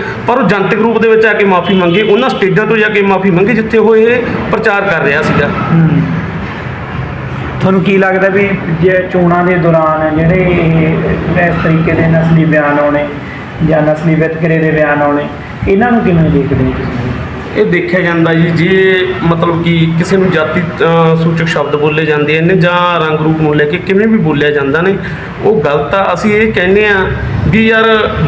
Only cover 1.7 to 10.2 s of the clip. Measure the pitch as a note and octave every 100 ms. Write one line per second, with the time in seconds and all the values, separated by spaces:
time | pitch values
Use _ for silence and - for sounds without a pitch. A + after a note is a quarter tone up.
1.7 | F#3 F3 F3+ G#3 G#3+ B3+ - F#3+ E3 G#3+
2.7 | A3 G#3+ G#3 G3 F#3+ F#3+ E3+ G#3 A3 A3
3.7 | A3 G#3+ A3 A#3 B3 - - - - A3
4.7 | G3+ G3 E3 C#3 D3 D#3 - C#3+ D3 -
5.7 | E3 D#3+ C#3+ - - - - - - -
6.7 | - - - - - - - - - F#3
7.7 | F#3+ G3+ F#3+ F#3+ F#3 F#3+ F#3+ G3 G3 F3+
8.7 | D#3+ F#3 F#3 F#3 F#3 F3 F3 F3 F3+ E3+
9.7 | D#3+ D#3 D#3 D#3 D#3